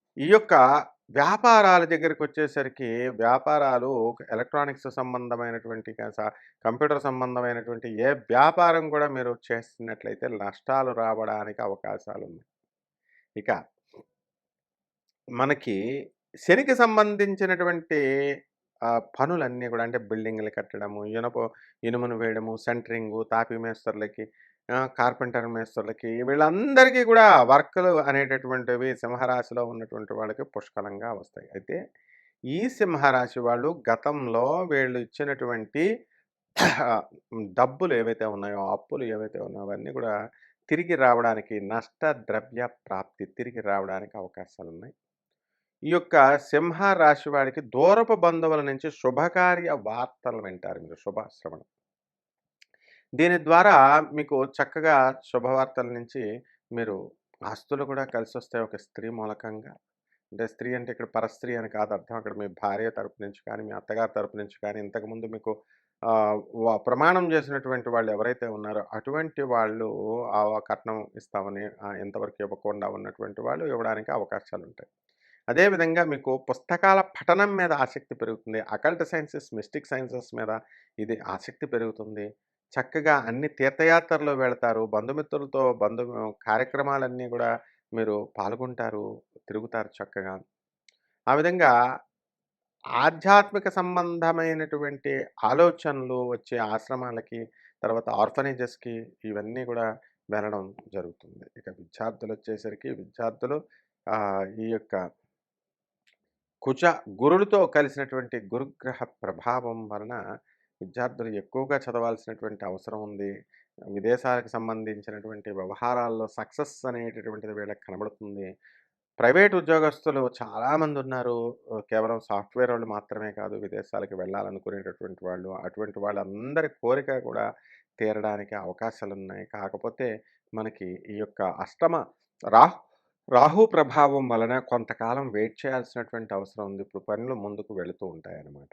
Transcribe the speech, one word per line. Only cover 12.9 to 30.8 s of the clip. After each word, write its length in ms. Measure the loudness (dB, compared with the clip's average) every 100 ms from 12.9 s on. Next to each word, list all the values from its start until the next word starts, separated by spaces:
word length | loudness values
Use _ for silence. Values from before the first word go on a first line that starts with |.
| _ _ _ _ -6
ఇక 140 | -4 -4 -6 _ _ -20 -20 _ _ _ _ _ _ _ _ _ _ _ -8
మనకి 480 | 0 2 0 -2 -4 -4 -6 -10 _ _ 0
శనికి 320 | 4 6 6
సంబంధించినటువంటి, 1300 | 4 6 6 4 2 0 0 0 0 0 -2 -2 0 2 2 0 -4 -10 _ _ _
ఆ, 80 | 0 0 0
పనులన్నీ 540 | 0 0 0 -2 -4 -4
కూడా, 140 | -4
అంటే 160 | -2 -4
బిల్డింగ్లు 520 | -4 -6 -4 -4 -6
కట్టడము, 500 | -6 -8 -8 -10 -8 -8
ఇనుప, 300 | -4 -4 -4 -6 -8 _ _
ఇనుమును 320 | -4 -2 -2 -2
వేయడము, 340 | -2 -2 -6 -6
సెంటరింగ్, 640 | -4 -4 -4 -6 -4 -6 -2
తాపీ 260 | 0 0 -4
మేస్త్రులకి, 680 | -6 -6 -6 -4 -6 -8 -14 _ _ _ -4
ఆ, 100 | -2 -2
కార్పెంటర్ 640 | 0 0 0 -4 -2 -4
మేస్త్రులకి, 640 | -6 -6 -6 -8 -6 -6 -4
వీళ్ళందరికీ 800 | 0 4 4 4 4 8 8 6
కూడా 220 | 8 10 12 10
వర్క్‌లు 500 | 10 8 6 2 4 4
అనేటటువంటివి 920 | 4 2 2 -2 -2 -4 -2 -2 -2 -4
సింహరాశిలో 640 | -4 -2 0 0 -2 -4
ఉన్నటువంటి 480 | -4 -6 -12 -12 -10
వాళ్ళకి 320 | -8 -6 -8
పుష్కలంగా 680 | -10 -10 -10 -10